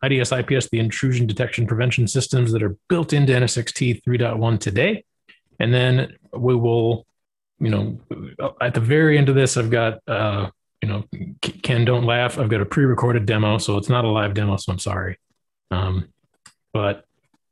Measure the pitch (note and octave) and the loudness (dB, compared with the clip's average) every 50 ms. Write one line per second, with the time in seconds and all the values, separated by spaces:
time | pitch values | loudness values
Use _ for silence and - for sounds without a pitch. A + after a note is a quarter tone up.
0 | C3 C3+ C3+ C3 A#2+ - C3+ B2+ A#2 - C#3 C3 - - A#2 A2+ A2+ A2 - - | -2 0 2 2 0 0 -2 -4 0 0 0 0 0 -2 -2 0 0 -2 -2 -2
1 | C3+ C3 B2+ A#2+ A#2+ G#2+ G#2 - B2 - - - A#2 A2+ A#2 A2 B2 B2 - - | -2 0 0 0 0 0 0 -4 -4 -4 -2 -4 -2 -2 0 0 0 0 2 0
2 | A#2 G2 - C3 - - C3+ B2 B2 A2+ A2+ A2 G#2+ F#2+ G2 - _ - F3+ E3+ | 0 0 0 -2 -2 0 0 0 0 2 0 0 -2 -2 -4 -6 _ -2 0 0
3 | D#3+ - D#3 D3 C#3+ C3+ B2+ B2 B2 A#2 - B2 A2+ - - - C3+ B2 A2+ - | 0 0 2 2 4 4 4 2 2 0 -2 -4 -6 -6 -4 -2 -2 -2 -2 -2
4 | - B2 B2 A#2 A#2+ A#2 A#2 A2 A#2 A#2 A2+ G2+ - - F#2+ A#2+ D3 G3+ A3 - | -2 -2 0 0 0 -2 0 0 0 0 0 0 -2 -2 0 2 2 2 0 -2
5 | - _ _ _ _ _ - _ _ _ _ - - A#2 B2 B2 B2 B2+ B2+ C3 | -8 _ _ _ _ _ -20 _ _ _ _ -2 0 2 2 2 4 2 2 2
6 | C3 - - _ _ - - B2 A#2+ B2+ B2+ A#2 A#2 A#2 A#2 A#2 A2+ A#2 A#2 A2+ | 0 -2 -8 _ _ -14 -8 -2 0 2 2 2 2 2 2 2 2 0 0 -2
7 | - _ _ _ _ _ _ _ _ _ _ - - A2 G#2 G2+ G#2 G#2 - - | -6 _ _ _ _ _ _ _ _ _ _ -4 -2 0 0 0 -2 -4 -6 -10
8 | - - - - - C2+ - - - - - - A#2+ A#2+ - A#2+ A2+ A2+ D3 D#3 | -12 -14 -14 -12 -12 -16 -10 -8 -8 -8 -4 -2 -4 -2 0 0 2 2 4 4
9 | D#3+ D#3 D3+ D3 C#3 C#3 C3+ C3+ C3 A#2+ - B2 A2+ A2+ A#2+ A#2 A#2 A2+ A2+ - | 4 6 6 6 4 4 4 4 2 2 2 0 0 2 2 2 2 0 -2 -6
10 | _ - A2+ G2 A2 G#2+ G2+ G2 F#2+ F#2+ - _ _ _ _ - - G#2+ G2+ G2+ | _ -6 -4 -2 -2 -2 -2 -2 -4 -6 -8 _ _ _ _ -8 -6 -4 -4 -6
11 | G#2 - - G2 F#2 - - - - - - - - - B2 A#2 A#2 B2+ B2 A#2+ | -8 -10 -10 -12 -12 -12 -12 -10 -10 -10 -10 -8 -2 0 2 2 2 2 2 2
12 | A#2+ A#2 A#2 A#2+ B2 A#2+ - - B2 G#2+ A#2 G2+ G2 - - D#3 C#3 C3 A#2+ - | 2 0 0 0 0 -2 -2 -2 -2 0 0 -2 -2 0 0 2 2 2 2 2
13 | - B2 A#2+ A#2 G2+ G#2+ A2 G#2+ G#2+ G#2 A2 G#2+ - - G#2 G2+ G2+ - B2 B2 | 2 2 2 2 0 0 0 2 2 2 2 0 0 -2 -2 -2 0 0 0 2
14 | A#2 A2+ G#2+ A2 G#2 G#2 G2 G#2 G#2 G#2 G2 F#2+ - - F#2 F#2 - G2+ F#2+ F#2 | 2 2 0 0 0 0 -2 -2 0 0 -2 -2 -2 -4 -6 -6 -4 -6 -4 -4
15 | F#2+ F#2+ F#2+ _ _ _ _ _ _ _ _ _ _ - F#2 F#2 F#2 F#2 F#2 F#2 | -6 -8 -10 _ _ _ _ _ _ _ _ _ _ -6 -4 -2 -2 -2 -2 -4
16 | - - _ _ _ _ _ _ _ - _ _ _ _ - A2 G#2 G2+ G2 - | -6 -8 _ _ _ _ _ _ _ -20 _ _ _ _ -4 -2 0 0 -2 -4
17 | _ _ _ _ _ _ _ _ _ _ | _ _ _ _ _ _ _ _ _ _